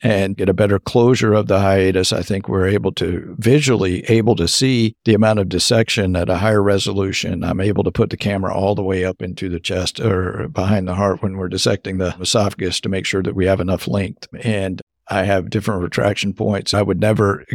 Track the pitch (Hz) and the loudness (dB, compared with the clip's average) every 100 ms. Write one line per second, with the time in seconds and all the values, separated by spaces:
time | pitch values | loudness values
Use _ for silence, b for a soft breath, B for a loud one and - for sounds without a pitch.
0 | 123 101 98 98 95 92 104 98 - 123 | 0 2 0 0 0 2 2 2 0 4
1 | 120 127 110 107 104 98 98 98 95 95 | 4 4 4 2 2 2 4 4 4 2
2 | 92 - 87 98 - 98 92 101 95 85 | 0 -2 -2 -4 -2 0 2 2 0 -2
3 | 85 87 85 87 113 147 139 117 95 90 | -4 -4 -8 -2 2 4 4 2 2 -2
4 | - 117 110 90 85 - 135 127 110 - | 2 2 4 2 2 0 2 2 0 0
5 | - 104 110 107 95 92 - 113 113 - | 2 4 4 2 0 0 2 2 2 0
6 | 95 90 87 90 107 107 101 98 104 98 | 0 0 0 0 2 2 4 2 0 -2
7 | 98 - - 90 87 87 98 101 98 - | -2 -2 -4 -4 -4 -2 0 0 0 0
8 | - - 104 101 95 92 95 104 95 95 | -2 0 -4 -2 -2 -2 0 0 0 0
9 | 92 90 92 80 95 85 - 92 90 - | -2 -4 -8 -8 -6 -6 -4 -4 -4 -2
10 | 113 95 90 104 - 151 95 104 92 92 | 0 0 -2 -4 -6 -4 0 0 0 -2
11 | 101 90 101 95 92 92 - 101 - 92 | 0 0 -4 -6 -6 -2 0 -2 -4 -4
12 | 90 85 90 117 101 - 90 87 - 98 | -4 -4 -2 0 0 -2 -6 -4 -4 -4
13 | - 98 90 90 92 95 90 90 - 101 | -2 -2 -2 0 0 2 0 -4 -2 -4
14 | 95 - - - 117 107 95 90 - _ | -4 -8 -18 -8 -4 -2 -4 -8 -12 _
15 | - 101 95 98 90 110 101 101 87 - | -6 -2 2 0 0 -4 -2 -4 -2 0
16 | 101 104 101 95 110 101 - 101 101 90 | 0 0 -4 -4 -2 -2 -2 0 0 2
17 | 107 107 101 98 - | 2 2 2 0 -4